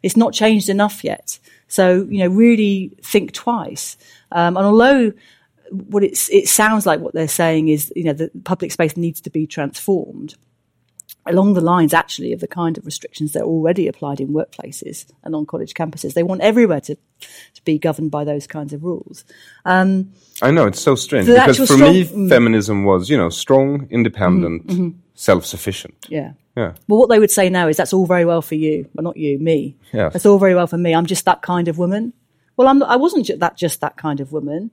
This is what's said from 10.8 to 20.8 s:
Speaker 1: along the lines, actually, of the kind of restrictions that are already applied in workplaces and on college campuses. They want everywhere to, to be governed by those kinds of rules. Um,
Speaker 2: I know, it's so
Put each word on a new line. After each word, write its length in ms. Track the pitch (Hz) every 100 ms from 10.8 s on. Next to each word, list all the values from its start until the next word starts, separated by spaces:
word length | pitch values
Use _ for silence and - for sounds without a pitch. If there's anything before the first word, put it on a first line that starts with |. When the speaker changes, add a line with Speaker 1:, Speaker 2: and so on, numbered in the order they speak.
| _ - _ -
Speaker 1:
along 300 | - 175 196
the 60 | 180
lines, 320 | 165 175 165
actually, 380 | 165 - - 175
of 80 | 175
the 80 | 170
kind 300 | 180 165 160
of 80 |
restrictions 480 | 151 - - - 151
that 80 | 175
are 60 | 165
already 380 | 165 160 180 165
applied 340 | - 143 143
in 80 | 139
workplaces 760 | 151 - - - - - - - _
and 120 | 165
on 100 | 156
college 280 | 151 165 -
campuses. 400 | - 160 160 160
They 100 | 156
want 160 | 175 185
everywhere 400 | 208 226 226 147
to, 140 | -
to 680 | 151 _ _ - - - _
be 120 | - 151
governed 340 | 165 151 160
by 120 | 147
those 240 | 147 147 -
kinds 240 | 156 147
of 120 | 147
rules. 400 | 170 160 - - _ _ - _
Um, 480 | - 185 190 190 190 _ _ -
Speaker 2:
I 100 | 123
know, 160 | 165 107
it's 120 |
so 160 | -